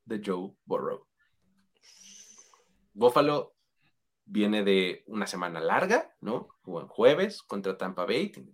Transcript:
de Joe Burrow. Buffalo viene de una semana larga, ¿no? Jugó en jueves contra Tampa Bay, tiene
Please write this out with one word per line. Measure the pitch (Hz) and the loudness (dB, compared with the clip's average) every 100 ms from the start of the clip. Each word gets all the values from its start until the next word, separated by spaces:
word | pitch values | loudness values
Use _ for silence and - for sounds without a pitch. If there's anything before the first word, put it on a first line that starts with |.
| - | -10
de | 107 104 | -8 -4
Joe | 92 95 - - | -6 -6 -12 -6
Burrow. | 80 69 - _ _ _ _ _ _ _ _ _ - 190 - - - - _ _ _ _ | -4 -4 -8 _ _ _ _ _ _ _ _ _ -20 -20 -20 -20 -20 -20 _ _ _ _
Buffalo | 101 120 147 147 147 - _ _ _ _ _ _ _ - | 4 4 6 2 2 -4 _ _ _ _ _ _ _ -6
viene | 101 104 107 | 0 0 2
de | 98 95 90 - - | 4 4 2 -4 -10
una | 107 95 | -8 -6
semana | 92 87 82 | -6 -6 -4
larga, | 82 117 185 262 - - | 0 0 2 0 -2 -10
¿no? | 101 120 - _ | -8 -8 -8 _
Jugó | - 82 | -12 -10
en | - | -8
jueves | - 123 156 208 - | 4 6 6 0 -6
contra | - 101 95 95 | -10 -8 -6 -6
Tampa | 92 90 90 | -6 -6 -2
Bay, | 123 208 | -2 -4
tiene | - - | -10 -20